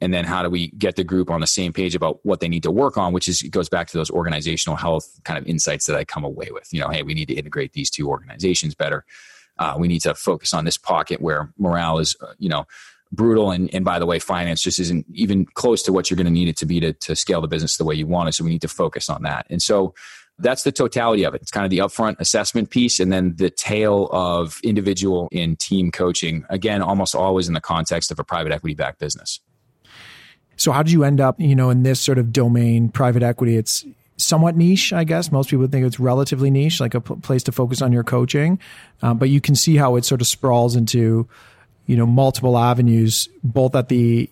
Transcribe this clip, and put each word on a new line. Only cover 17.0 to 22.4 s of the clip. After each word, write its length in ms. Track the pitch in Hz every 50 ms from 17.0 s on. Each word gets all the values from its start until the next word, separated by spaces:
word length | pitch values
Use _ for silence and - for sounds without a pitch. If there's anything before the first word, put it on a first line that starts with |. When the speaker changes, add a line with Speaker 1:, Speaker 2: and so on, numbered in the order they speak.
| - - 80
Speaker 1:
scale 240 | - - - 95 85
the 80 | 80 78
business 280 | 78 80 78 78 -
the 80 | - 82
way 120 | 78 78
you 100 | 76 76
want 220 | 78 87 87 85 80
it. 40 | 78
So 120 | - 82
we 60 | 82
need 120 | 82 82 -
to 60 | 80
focus 420 | - - 90 80 - - - -
on 120 | 73 69 69
that. 220 | 73 73 60 - -
And 100 | - 90
so 340 | - - 113 101 95 90 - - - - - - - _ _ -
that's 220 | 87 120 131 131 -
the 80 | 147
totality 540 | - - 131 120 - 123 117 117 113 104 92
of 100 | 76 65
it. 80 | - -
It's 80 | -
kind 140 | - 104 101
of 60 | 95
the 80 | 92 90
upfront 420 | 95 101 - - 113 110 107 -
assessment 500 | - - - 110